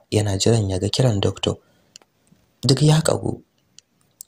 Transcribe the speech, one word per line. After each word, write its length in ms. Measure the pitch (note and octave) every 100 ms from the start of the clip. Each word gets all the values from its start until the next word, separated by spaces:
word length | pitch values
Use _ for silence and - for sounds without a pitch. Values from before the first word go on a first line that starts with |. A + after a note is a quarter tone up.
| -
yana 260 | G#2+ G#2 F#2+
jiran 320 | - A2+ G2
ya 80 | F#2
ga 100 | G#2
kiran 300 | - C3 G2
doctor. 360 | G#2 - - - _ _ _ - _ _ _ _ _ -
Duk 200 | B2 C3+
ya 200 | D3+ D#3
ƙagu. 400 | - - - - _ _ _ _ _ _ _ -